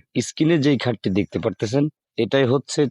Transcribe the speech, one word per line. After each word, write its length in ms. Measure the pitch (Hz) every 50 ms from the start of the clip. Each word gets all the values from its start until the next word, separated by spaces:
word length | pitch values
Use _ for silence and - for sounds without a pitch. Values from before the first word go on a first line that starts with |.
| - _ - 123
স্ক্রিনে 360 | - - - - 156 156 170
যেই 200 | 151 131 147 139
খাটটি 320 | 113 - 123 113 - - 104
দেখতে 300 | 92 104 90 - - -
পারতেছেন, 500 | - 113 92 - 117 104 123 143 147 156 _ _ _ _ -
এটাই 280 | - 117 98 135 139 135
হচ্ছে 420 | 117 131 143 - - - 156 147 120